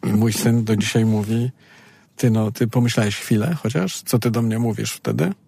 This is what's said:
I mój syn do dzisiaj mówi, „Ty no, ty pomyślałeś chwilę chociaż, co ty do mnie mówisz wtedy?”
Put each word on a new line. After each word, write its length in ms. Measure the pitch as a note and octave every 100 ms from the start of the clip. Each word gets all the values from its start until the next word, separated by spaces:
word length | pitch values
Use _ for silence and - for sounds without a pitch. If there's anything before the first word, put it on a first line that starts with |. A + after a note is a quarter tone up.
I 40 | -
mój 200 | G#2 A2+
syn 300 | G#2+ A#2+ A#2
do 120 | A2 G#2+
dzisiaj 300 | G#2 A#2 A2
mówi, 460 | A2 G#2 A2+ A#2+ - _ - - _ _ _
„Ty 160 | B2+
no, 200 | A2 G#2+
ty 160 | A#2 A#2
pomyślałeś 480 | B2 A#2+ A#2 G#2+ G2+
chwilę 380 | - A2 A#2 E3
chociaż, 380 | - C#3+ F#3 -
co 180 | - B2
ty 120 | A#2+
do 100 | A#2
mnie 180 | A2+ A2
mówisz 320 | A#2 G#2+ G#2+
wtedy?” 400 | - - A2+ E3+ G3